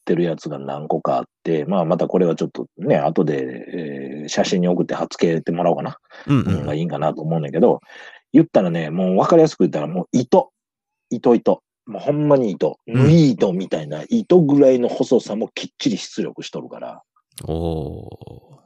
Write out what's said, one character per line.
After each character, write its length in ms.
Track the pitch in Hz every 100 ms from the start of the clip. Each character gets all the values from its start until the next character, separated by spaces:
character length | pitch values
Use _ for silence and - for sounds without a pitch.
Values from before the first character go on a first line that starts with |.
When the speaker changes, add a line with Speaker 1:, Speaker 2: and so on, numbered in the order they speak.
Speaker 1:
て 140 | - 85
る 60 |
や 120 | 87
つ 140 | 78 80
が 100 | 71
何 300 | 67 69 -
個 140 | 76
か 160 | - 65
あ 20 |
っ 40 | - _
て、 220 | - 80 73
ま 140 | 95
あ、 40 |
ま 140 | 82 85
た 100 | 78
こ 100 | 95
れ 40 |
は 100 | 90
ち 100 | 80
ょ 20 | 76
っ 40 |
と 160 | - - -
ね、 180 | 107 95
後 280 | 71 80
で、 420 | 82 71 64 62 -
え 540 | - 76 69 69 71
ー、 40 | 76
写 180 | - 98
真 160 | 95
に 60 | 90
送 160 | 85
っ 20 | 82
て 80 |
貼 100 | -
っ 20 | 82
つ 80 | -
け 240 | 87 82
て 100 | 76
も 100 | 85
ら 80 | 87
お 40 |
う 20 | 73
か 60 |
な。 160 | - - _ - -
Speaker 2:
う 80 |
ん、 60 | 143
う 20 |
ん。 40 | 92
Speaker 1:
う 40 | 82
ん、 40 | 73
が 60 |
い 60 | 73
い 80 | 82
ん 20 |
か 100 | 73
な 140 | 78
と 80 | 69
思 160 | 80 82
う 40 |
ね 100 | 73
ん 20 |
け 80 | 78
ど、 200 | 110 71 - - - - _
言 120 | -
っ 20 | 165
た 160 | 247
ら 80 | 185
ね、 180 | 170 160
も 240 | 170 92
う 40 | 92
分 100 | 143
か 100 | 170
り 60 |
や 60 | 160
す 80 | -
く 40 |
言 80 | -
っ 20 |
た 120 | -
ら 60 | 76
も 160 | 180
う 40 | -
糸。 400 | - 123 139 - _ _ _ _ _ _
糸、 240 | 120 127
糸。 280 | 117 - 95 _ _ -
も 120 | 101
う 40 |
ほ 100 | 135
ん 160 | 147 147
ま 80 | 139
に 140 | 117
糸。 280 | 85 - - -
Speaker 2:
う 60 |
ん。 120 | 120
Speaker 1:
縫 60 | 139
い 200 | 165 151
糸 200 | 98 107
み 140 | 90 90
た 100 | -
い 80 | 147
な 160 | 156 -
糸 300 | 233 202 180
ぐ 200 | 151 143
ら 120 | 139
い 60 | 127
の 100 | 120
細 320 | - 123 120
さ 160 | - 107
も 120 | 110
き 200 | - -
っ 20 | -
ち 100 | -
り 80 | 92
出 260 | - -
力 200 | 82 -
し 80 | -
と 100 | 69
る 80 | 64
か 120 | 57
ら。 220 | 62 62 _ _ _ -
Speaker 2:
お 1120 | - 80 85 80 73 85 - - - - _ 135